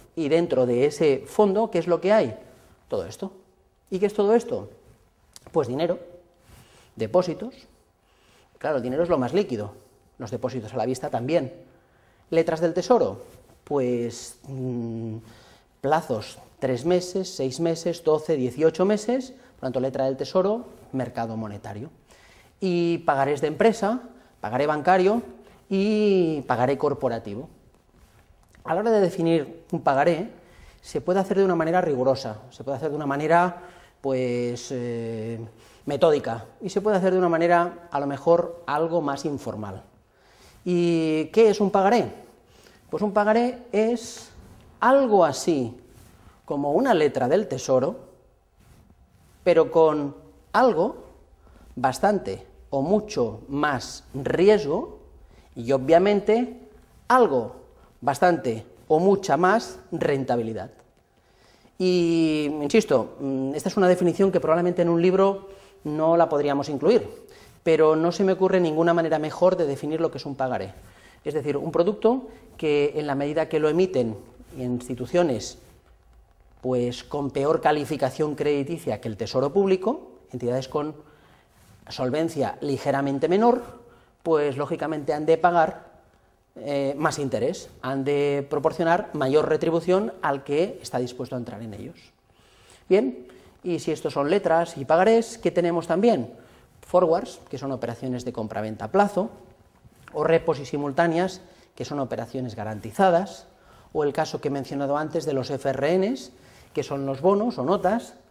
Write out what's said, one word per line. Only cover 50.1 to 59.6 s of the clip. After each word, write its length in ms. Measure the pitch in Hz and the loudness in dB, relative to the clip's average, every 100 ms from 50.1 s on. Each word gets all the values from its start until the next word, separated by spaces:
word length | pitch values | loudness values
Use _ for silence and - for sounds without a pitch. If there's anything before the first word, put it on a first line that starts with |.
| 139 - - _ | -8 -20 -20 _
algo 500 | 202 254 160 208 - - - _ _ - - - - | 2 4 2 0 -4 -18 -20 _ _ -20 -20 -18 -2
bastante 720 | 131 127 196 202 - 95 - - - | -2 2 2 2 -2 -10 -12 -20 -6
o 100 | 139 | -2
mucho 600 | 147 208 208 143 117 110 110 | 2 0 0 -2 -2 -4 -8
más 580 | 143 147 135 - - - 135 | -2 0 -2 -6 -16 -14 -8
riesgo 840 | 131 151 190 214 139 175 330 - - - - - - - | -2 4 6 6 2 -4 -6 -14 -20 -20 -20 -20 -20 -10
y, 160 | 117 | 0
obviamente, 880 | 135 131 165 196 208 202 220 247 - - - _ _ - | 0 6 6 6 2 2 2 0 -8 -20 -20 _ _ 2
algo 480 | 254 214 131 107 - - _ - - | 4 4 2 -2 -10 -20 _ -20 -8
bastante 640 | 131 131 180 170 127 110 - - - | -4 2 4 2 -2 -6 -8 -10 0
o 100 | 160 | 2
mucha 400 | 190 196 196 147 | 4 2 2 2
más 400 | 185 220 | 4 2